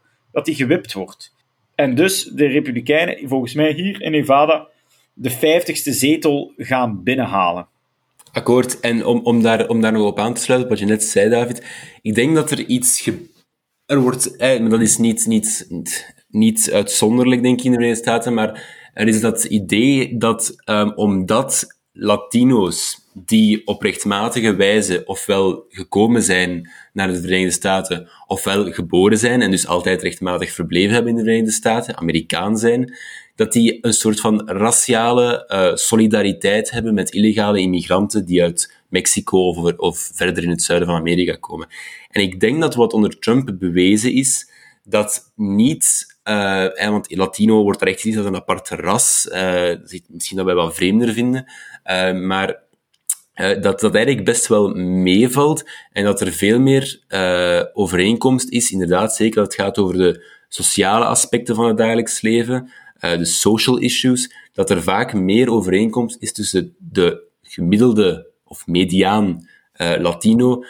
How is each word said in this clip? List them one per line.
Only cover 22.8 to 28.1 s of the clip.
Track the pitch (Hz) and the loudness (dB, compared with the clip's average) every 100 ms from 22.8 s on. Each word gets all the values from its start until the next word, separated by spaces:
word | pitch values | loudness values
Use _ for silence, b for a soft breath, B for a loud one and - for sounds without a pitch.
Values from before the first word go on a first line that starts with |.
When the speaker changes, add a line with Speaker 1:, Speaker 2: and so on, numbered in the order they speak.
| - - _ | -8 -10 _
Speaker 2:
die | - - 220 214 208 - | -18 0 4 4 2 -2
op | - | -4
rechtmatige | 101 - 101 101 117 127 113 | -4 -4 -4 -2 -2 -2 0
wijze | 95 98 107 98 90 | 2 2 2 0 -4
ofwel | - 95 - 98 95 - - | -4 -8 -2 0 0 -2 -10
gekomen | - - 98 113 117 | -16 -4 2 2 2
zijn | 95 90 90 85 85 B B | 2 0 0 -4 -12 B B
naar | 104 95 | -6 -4
de | 90 | -4
Verenigde | 87 92 92 | -2 0 0
Staten, | 85 98 95 - 85 B | -2 0 -2 -2 -8 B